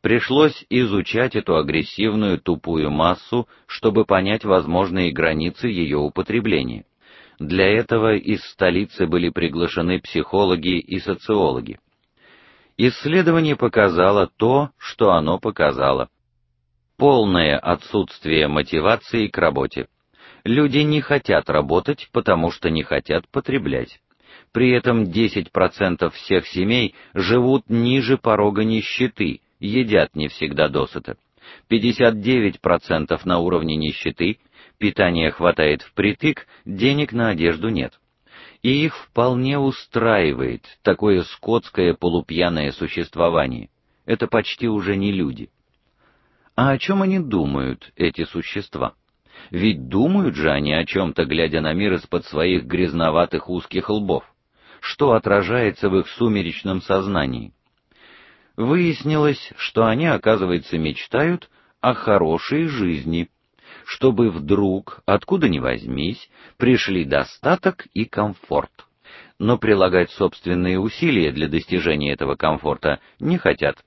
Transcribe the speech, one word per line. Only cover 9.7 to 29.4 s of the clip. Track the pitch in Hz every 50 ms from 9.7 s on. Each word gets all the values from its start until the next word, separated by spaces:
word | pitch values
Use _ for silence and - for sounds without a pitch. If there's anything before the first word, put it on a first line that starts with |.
| - 90 82 87 92 -
психологи | - - - 80 76 - - 95 101 92 92 85 76 90 90 85
и | - - 92 95
социологи. | - 101 92 - - - 110 101 90 73 64 64 57 57 - - _ _ _ _ _ _ _ _ _ _ - _ _ _ _ _ _ _ _
Исследование | - 117 127 - - - 143 160 185 170 170 165 165 160 151 143
показало | - 123 110 - 113 104 98 82 85 90 95 101 101 92 - _
то, | _ 107 117 131 139 147 139 _
что | _ - - - - 117 101
оно | 90 82 76 78 87 92
показало. | - 110 98 - 80 73 65 62 67 67 67 65 62 - _ _ _ _ _ _ _ _ _ _ _ _ _ _ _ _ _
Полное | - 131 143 139 123 107 98 92 87 80 76 71
отсутствие | - - - 87 85 - - - 104 87 - - - - 78 80 78 78
мотивации | 73 73 76 73 - - 78 76 101 117 117 - - - 117 107
к | 98 -
работе. | - 85 80 69 69 67 - - 65 60 _ _ _ _ _ _ _ - - - _ _
Люди | 107 117 143 151 143 123 147
не | 151 151 151 151
хотят | 139 - 147 139 - - 95 76 - -
работать, | 73 76 73 67 80 92 - - 147 - - _
потому | - - - 110 92 82 82 85
что | - - - 85
не | 80 80 73
хотят | - 76 69 - - 76 - - _
потреблять. | - 139 - - 127 139 73 71 67 64 64 - - _ _ _ _ _ _ _ - - _ _
При | _ 117 127 127
этом | 123 120 - 127 117 113 107 90
десять | 82 107 117 101 - 101 - -
процентов | _ 95 92 90 - - 101 92 87 - 90 80 -
всех | - - - 95 90 80
семей | - - 92 92 104 120 123 117 92 _ - - - _
живут | 95 90 90 117 123 123 127 135 135 _
ниже | - 113 117 117 120 131 135 123 123 135
порога | 127 - 117 107 101 104 104 101 104 110
нищеты, | 110 113 110 107 - - - 127 120 _ - 101 78 62 -